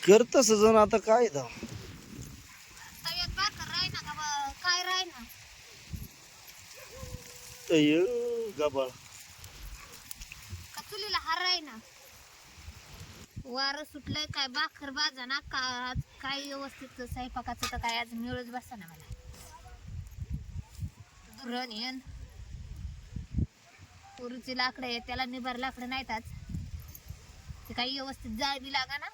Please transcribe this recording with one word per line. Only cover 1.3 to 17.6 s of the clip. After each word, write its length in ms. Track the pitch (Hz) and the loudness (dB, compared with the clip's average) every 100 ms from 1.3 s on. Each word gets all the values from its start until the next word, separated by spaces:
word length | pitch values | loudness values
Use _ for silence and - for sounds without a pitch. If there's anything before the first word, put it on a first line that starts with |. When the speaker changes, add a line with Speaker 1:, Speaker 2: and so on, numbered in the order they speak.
| 143 120 - 117 - - - - - - - - - - - - - | 4 -2 -6 -8 -8 -12 -14 -14 -12 -12 -14 -16 -18 -18 -16 -16 -8
Speaker 2:
तव्यात 240 | 320 349 349 | -4 -2 -2
भाकर 400 | 349 403 403 - | 2 0 0 -4
राहीना 320 | 359 370 339 | 0 0 -2
का 120 | 302 | -6
बा, 380 | 302 302 285 277 | -4 -2 0 -2
काय 320 | 285 359 349 | 0 2 4
राहीना? 400 | 359 370 370 262 233 - - - - - - - - - - - - - - - 523 508 508 494 - - - - - | 4 2 0 -6 -14 -14 -18 -18 -18 -18 -12 -10 -10 -14 -20 -20 -18 -18 -18 -16 -14 -12 -10 -12 -12 -16 -16 -14 4
Speaker 1:
अय्यो, 360 | 165 147 160 190 240 240 233 226 196 | 8 8 8 6 2 0 0 -2 0
गबाळ. 300 | 151 135 131 123 - - - - - - - - - - - - - - - - - | 2 2 0 -4 -16 -16 -16 -16 -16 -14 -14 -12 -16 -16 -14 -14 -12 -14 -12 -12 -12
Speaker 2:
का 60 | - | -14
चुलीला 380 | - 403 415 359 | -10 -8 -2 -2
हार 240 | 320 339 | 0 0
राहीना? 340 | 359 359 302 220 - - - - - - - - - - - - - - - - | 2 0 -2 -14 -16 -20 -20 -20 -20 -20 -20 -16 -16 -16 -16 -16 -16 -16 -14 -12
वारं 400 | 262 247 277 285 | -6 0 0 0
सुटलंय 420 | 302 302 - 294 302 | -6 -10 -4 -4 -2
काय, 120 | 294 269 | -2 0
भाकर 440 | 262 302 - 285 | 0 -2 -2 -8
भाजना 500 | 269 302 262 247 277 | -2 -2 -2 -4 -4
का, 180 | - 285 | -2 -2
आज 420 | 254 247 247 254 - - | -2 -2 -2 -4 -6 -8
काय 220 | 269 277 | -4 -4
व्यवस्थित 600 | 285 277 269 - 262 - | -4 -6 -8 -10 -14 -12
स्वयंपाकाचं 680 | 247 - 247 247 240 240 | -8 -6 -6 -6 -6 -4